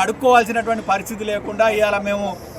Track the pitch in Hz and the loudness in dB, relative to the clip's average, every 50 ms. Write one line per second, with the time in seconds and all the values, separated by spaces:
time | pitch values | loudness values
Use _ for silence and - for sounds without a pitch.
0 | 190 196 220 - - 254 247 240 233 214 233 233 220 220 226 220 214 208 190 202 | 2 0 0 0 4 6 6 6 6 4 0 -2 -2 0 -2 -2 0 0 -2 -2
1 | 196 - 226 202 214 214 208 202 - 220 208 202 220 226 214 214 214 208 202 202 | -2 -6 -10 -8 -6 -4 -4 -4 -6 -6 0 2 2 2 4 2 2 2 2 0
2 | 202 202 202 202 202 196 - - - - - | -2 -2 -4 -2 -4 -6 -6 -8 -12 -16 -16